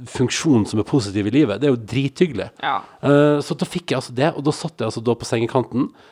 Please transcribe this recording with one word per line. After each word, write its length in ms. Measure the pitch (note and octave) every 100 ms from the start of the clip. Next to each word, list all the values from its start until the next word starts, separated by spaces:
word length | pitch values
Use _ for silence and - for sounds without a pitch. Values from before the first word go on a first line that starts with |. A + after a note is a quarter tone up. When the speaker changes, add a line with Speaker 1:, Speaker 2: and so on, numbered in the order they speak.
| A#2+
Speaker 1:
funksjon 580 | - B2+ - E3 B2 G2+
som 140 | A2
er 60 | -
positiv 400 | C#3+ G2+ G2 G2+
i 60 | C3+
livet. 240 | C#3 G2+
Det 60 | C#3+
er 40 | B2
jo 80 |
drithyggelig. 640 | G#2 B2 C3+ - F3+ A2 F2+ -
Speaker 2:
Ja. 160 | D3 A#2+ - -
Speaker 1:
Eh, 340 | C3+ C#3+ D3 D3 C#3
så 120 | C#3
da 80 | -
fikk 240 | F3+ -
jeg 80 | C3
altså 160 | - A#2+
det, 160 | D#3
og 120 | D#3 D3
da 60 | -
satt 220 | E3 -
jeg 60 | A2+
altså 140 | A#2+ A2+
da 80 |
på 140 | A#2 -
sengekanten 640 | A#2 A#2 C3 A2+ A#2+ - - -